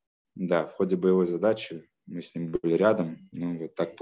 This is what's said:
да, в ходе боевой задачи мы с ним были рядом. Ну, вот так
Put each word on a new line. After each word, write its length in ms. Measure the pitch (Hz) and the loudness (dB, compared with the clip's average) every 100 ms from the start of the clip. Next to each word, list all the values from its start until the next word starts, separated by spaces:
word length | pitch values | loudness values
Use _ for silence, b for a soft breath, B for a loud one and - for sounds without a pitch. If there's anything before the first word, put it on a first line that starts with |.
| _ _ _ - | _ _ _ -8
да, 300 | 90 87 78 | 0 0 0
в 60 | |
ходе 240 | - 92 90 | -2 0 2
боевой 300 | 92 92 87 | 4 4 2
задачи 600 | 87 101 110 - 82 - _ - | 2 0 0 -4 -12 -16 _ -14
мы 140 | 85 | -12
с 140 | 80 82 | -10 -8
ним 160 | 85 | -6
были 240 | 85 85 82 | -2 0 4
рядом. 540 | 101 107 82 80 - | 4 4 0 -6 -14
Ну, 260 | - 87 85 | -8 -6 -6
вот 160 | 80 - | -8 -6
так 220 | 85 - | -6 0